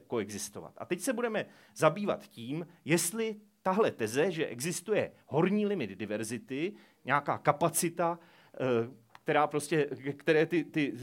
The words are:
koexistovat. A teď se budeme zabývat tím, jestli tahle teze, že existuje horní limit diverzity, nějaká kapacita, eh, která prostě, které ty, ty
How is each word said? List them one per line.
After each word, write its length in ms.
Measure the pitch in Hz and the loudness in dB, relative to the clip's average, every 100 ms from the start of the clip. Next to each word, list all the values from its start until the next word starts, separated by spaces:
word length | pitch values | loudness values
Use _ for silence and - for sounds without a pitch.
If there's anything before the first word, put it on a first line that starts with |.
| - | -2
koexistovat. 680 | 120 101 101 - 98 78 - | -2 -2 -6 -8 -12 -14 -10
A 80 | - | -6
teď 140 | 180 | -4
se 140 | 269 | -2
budeme 320 | 233 233 208 - - - - | -2 -2 -4 -6 -12 -12 2
zabývat 480 | 156 202 202 - - | 2 2 -2 -4 -6
tím, 400 | - 120 156 165 - 131 | -14 -8 -8 -8 -8 2
jestli 500 | 170 - 226 220 214 - _ | 2 2 -2 -4 -4 -14 _
tahle 300 | 185 190 156 | 0 4 2
teze, 400 | - 107 127 185 | 2 -2 2 0
že 160 | 160 - | 0 -4
existuje 640 | 120 165 - - 185 107 - - | -4 -4 -4 0 0 0 -6 -4
horní 400 | 139 190 208 208 | 2 2 2 0
limit 240 | 196 101 | -2 -4
diverzity, 840 | 95 101 104 107 117 - 135 180 - - _ 123 | -6 -4 -4 -4 -6 -6 -6 -6 -8 -20 _ 0
nějaká 320 | 143 151 117 | 0 2 0
kapacita, 800 | - 147 165 - 165 170 170 170 - - - | 2 2 2 0 -2 0 -2 -2 -10 -20 -16
eh, 40 | - 131 117 120 - _ - | -4 0 2 0 -8 _ -10
která 240 | - - - | 2 4 4
prostě, 420 | 147 - 160 139 123 135 143 | 0 0 0 0 -2 -8 -4
které 280 | - 156 156 | 2 4 4
ty, 180 | 156 | 2
ty 300 | 151 156 143 123 | 0 -2 -2 -4